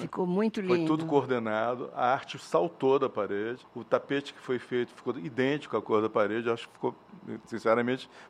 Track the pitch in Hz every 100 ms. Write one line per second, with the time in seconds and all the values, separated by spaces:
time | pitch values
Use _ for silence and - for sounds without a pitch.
0 | 156 - 180 185 220 220 185 180 160 156
1 | 160 147 127 127 110 107 117 123 139 135
2 | 123 131 - 139 - 165 175 - 135 135
3 | 131 - 98 101 110 127 - 123 110 123
4 | - 139 135 - - 123 - 123 120 -
5 | - 120 165 120 131 147 - 113 - 110
6 | 107 110 104 110 117 117 - - 127 117
7 | - - - 110 - 113 113 117 120 131
8 | - -